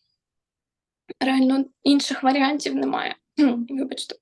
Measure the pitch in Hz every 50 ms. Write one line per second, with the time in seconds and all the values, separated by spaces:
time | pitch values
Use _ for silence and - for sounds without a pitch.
0 | _ _ _ _ _ _ _ _ _ _ _ _ _ _ _ _ _ _ _ _
1 | _ - - - 254 262 262 262 262 262 269 269 269 - _ _ - 277 285 277
2 | - - 269 - 269 262 269 285 269 277 302 285 - 285 269 277 269 269 - -
3 | - - - _ _ _ _ 302 294 247 240 240 240 247 277 262 269 262 254 -
4 | - - - -